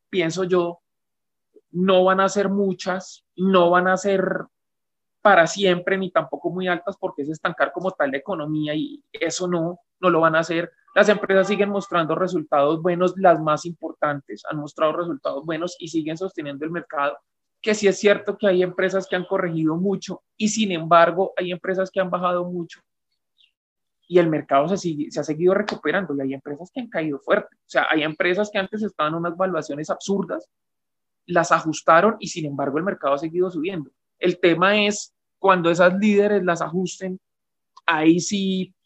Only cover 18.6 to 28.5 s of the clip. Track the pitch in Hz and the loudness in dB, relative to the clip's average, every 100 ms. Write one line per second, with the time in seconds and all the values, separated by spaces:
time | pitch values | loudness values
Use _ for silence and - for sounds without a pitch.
18.6 | 180 185 185 190 185 185 175 190 180 165 | 0 0 -2 -2 -2 -6 -2 -2 -2 -2
19.6 | 156 165 190 190 - - _ - 214 220 | 0 0 -2 -4 -6 -14 _ -4 -2 0
20.6 | 208 170 160 170 170 170 190 - 185 180 | -2 -2 4 6 6 2 -4 -4 -6 -6
21.6 | 185 190 190 196 180 175 180 180 180 180 | -4 -4 -2 -4 -4 -2 -2 -2 -4 -8
22.6 | 165 - _ _ _ _ _ _ _ _ | -10 -16 _ _ _ _ _ _ _ _
23.6 | _ _ _ _ _ 175 170 151 - 139 | _ _ _ _ _ 4 4 0 2 2
24.6 | 156 196 180 147 - 160 147 156 180 196 | 2 -2 -4 -4 -6 -6 -6 0 2 2
25.6 | 208 - 147 175 180 143 135 139 147 147 | 0 -4 -2 -2 -2 -4 -4 -6 -10 -14
26.6 | 175 - 233 165 156 143 - 202 - _ | -12 -12 -8 -6 -4 -6 0 -2 -2 _
27.6 | _ 160 - 156 151 156 175 185 208 | _ -2 0 0 0 0 0 0 -2